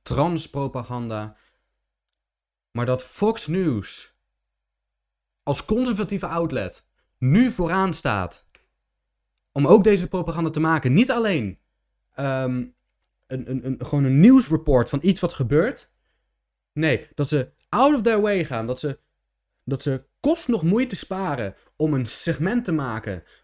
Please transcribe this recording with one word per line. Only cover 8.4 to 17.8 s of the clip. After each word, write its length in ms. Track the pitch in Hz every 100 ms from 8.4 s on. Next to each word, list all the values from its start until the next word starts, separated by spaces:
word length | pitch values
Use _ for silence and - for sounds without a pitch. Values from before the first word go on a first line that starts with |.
| _ _ _ _ _ _ _ _ _ _ _
om 160 | 143 143
ook 160 | 202
deze 240 | 202 202 185
propaganda 420 | 185 160 160 160
te 100 | 151
maken. 340 | 160 160 127
Niet 180 | 147 247
alleen, 480 | 233 220 165 104 85 _ _ _ _ _
ehm, 520 | - 139 131 131 127 123 _ _ _ _ _ -
een, 220 | 131 -
een, 160 | 131 131
een, 200 | 131 -
gewoon 180 | 143
een 160 | 139 135
nieuwsreport 680 | 202 262 - 156 156 127 117
van 100 | 143
iets 180 | 180 -
wat 120 | 170
gebeurt. 580 | - 120 147 214 - - _ _ _ _ _ _ _ _
Nee, 340 | - 156 120 - -
dat 120 | 143
ze 240 | 147 127 _ -
out 260 | 196